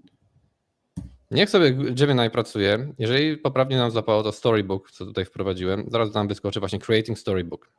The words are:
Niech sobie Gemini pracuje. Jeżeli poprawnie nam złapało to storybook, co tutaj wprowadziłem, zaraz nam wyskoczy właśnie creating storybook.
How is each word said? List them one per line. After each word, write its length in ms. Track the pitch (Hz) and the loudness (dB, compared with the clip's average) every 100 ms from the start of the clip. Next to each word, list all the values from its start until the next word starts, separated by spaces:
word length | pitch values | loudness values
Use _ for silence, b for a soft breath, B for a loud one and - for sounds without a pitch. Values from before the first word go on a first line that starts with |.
| _ _ _ _ _ _ _ _ _ - - - - | _ _ _ _ _ _ _ _ _ -16 -16 -16 -4
Niech 200 | 139 202 | 0 4
sobie 220 | 202 151 | 4 4
Gemini 580 | 131 139 127 143 127 117 | 2 -2 0 2 4 2
pracuje. 640 | 120 107 107 98 110 143 135 | 0 -4 0 2 2 -2 -4
Jeżeli 380 | 110 135 156 151 | 0 0 0 0
poprawnie 400 | 147 131 131 131 | -2 0 0 2
nam 140 | 120 | 0
złapało 320 | 110 110 107 | 0 2 2
to 100 | 107 | 2
storybook, 580 | - 123 110 95 95 - | 0 2 2 2 -4 -8
co 140 | - | -16
tutaj 200 | 95 95 | -10 -6
wprowadziłem, 600 | 92 - 95 92 92 101 - | -6 -4 -4 -2 -2 -2 -2
zaraz 260 | 117 107 | 0 0
nam 140 | 107 101 | 0 -2
wyskoczy 320 | 98 101 101 | -2 -6 -4
właśnie 180 | 98 95 | -4 -4
creating 400 | - 110 110 107 | 0 0 0 -6
storybook. 520 | - 95 85 - _ | -4 -4 -4 -10 _